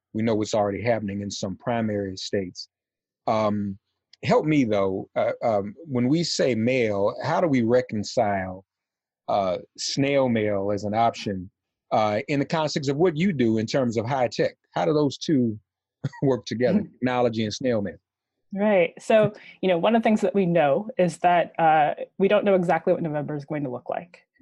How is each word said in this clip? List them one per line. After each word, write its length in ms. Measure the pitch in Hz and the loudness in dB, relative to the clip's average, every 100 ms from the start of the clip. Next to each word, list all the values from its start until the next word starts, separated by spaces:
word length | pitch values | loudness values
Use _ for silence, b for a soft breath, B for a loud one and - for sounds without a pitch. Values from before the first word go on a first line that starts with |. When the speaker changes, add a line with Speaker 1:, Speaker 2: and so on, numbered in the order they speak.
| _ | _
Speaker 1:
We 100 | 110 | -4
know 120 | 113 | -2
what's 200 | 107 104 | 0 0
already 280 | 110 104 95 | 0 0 -2
happening 380 | 117 110 101 101 | -2 -2 -2 -6
in 100 | 101 | -8
some 260 | - 101 90 | -8 -8 -6
primary 600 | - 117 110 104 98 92 | -4 -2 -2 -2 -4 -8
states. 520 | - 104 92 - - _ _ _ _ _ - | -6 -4 -6 -10 -20 _ _ _ _ _ -2
Um, 500 | 110 107 104 101 98 _ _ _ _ | 0 0 -2 -4 -8 _ _ _ _
help 220 | 127 233 | 0 0
me, 200 | 156 151 | 2 2
though, 440 | 117 101 98 95 - 127 | 2 0 0 -2 -6 -4
uh, 160 | 113 - | -2 -2
um, 320 | 120 104 101 - 165 | -2 -2 -2 -10 -6
when 220 | 123 123 | -2 0
we 160 | 160 | 0
say 300 | 160 - 156 | 0 0 0
mail, 600 | 110 117 131 110 98 104 - | 2 0 2 0 0 -2 -2
how 160 | 135 175 | -2 0
do 80 | 175 | 2
we 140 | 131 | 2
reconcile, 1040 | 113 127 127 107 98 - 107 98 92 92 - _ _ _ _ _ - | 4 2 0 -4 -4 0 0 0 -4 -10 -18 _ _ _ _ _ -4
uh, 280 | 110 95 87 - - | -2 0 -2 -6 -12
snail 500 | - - 139 139 131 | -6 -2 0 2 2
mail 420 | 113 107 101 101 | 2 0 -2 -2
as 120 | 104 | -4
an 80 | 104 | -2
option, 580 | 107 117 - 110 95 90 _ _ _ _ | 2 2 0 -6 -6 -8 _ _ _ _
uh, 300 | 117 107 104 - | 0 2 0 -2
in 100 | 143 | -2
the 60 | |
context 460 | 139 160 151 - 135 | 0 0 -2 -2 -2
of 80 | 143 | 2
what 180 | 185 147 | 2 2
you 160 | 196 | 0
do 240 | 139 117 110 | 2 2 2
in 80 | |
terms 320 | 107 143 120 110 | 0 0 0 -2
of 80 | |
high 240 | 110 139 123 | -2 0 0
tech? 280 | - 151 - _ | 0 -2 -2 _
How 100 | 160 | -2
do 80 | 175 | 0
those 240 | 151 147 - | 2 0 -2
two 420 | - 139 117 107 - _ _ _ | 0 2 2 -2 -12 _ _ _
<laughs> 180 | - - | -8 -2
work 220 | 139 123 | 0 0
together, 360 | - 113 123 104 | -4 -2 0 0
Speaker 2:
Mm-hmm. 120 | - | -2
Speaker 1:
technology 520 | - 127 123 123 110 | -4 -2 0 0 0
and 100 | 107 | -4
snail 260 | - 127 113 | -2 -2 -2
mail? 160 | 101 85 _ _ _ _ _ | -4 -8 _ _ _ _ _
Speaker 2:
Right. 400 | 190 214 196 165 - | -2 2 4 2 -2
So, 320 | - 220 208 B B B | 2 4 4 B B B
you 60 | 190 | 0
know, 100 | 170 | 2
one 160 | 202 | 2
of 80 | 226 | 2
the 20 | |
things 180 | 226 208 | 2 2
that 120 | 208 | 2
we 100 | 202 | 0
know 460 | 180 170 147 151 214 - | 2 4 4 2 -2 0
is 200 | 175 - | 0 2
that, 340 | 180 175 165 - | 2 2 2 2
uh, 380 | 165 156 151 - - - | 4 4 2 -2 -10 -2
we 80 | 185 | 2
don't 180 | 208 | 2
know 120 | 202 190 | 4 2
exactly 360 | 175 165 185 | 2 0 2
what 80 | 165 | 0
November 360 | 165 147 143 147 | 0 -4 -6 -8
is 80 | |
going 180 | 143 151 | -6 -6
to 80 | 139 | -6
look 180 | 123 - | -8 -8
like. 380 | - 175 - _ _ | -8 -10 -18 _ _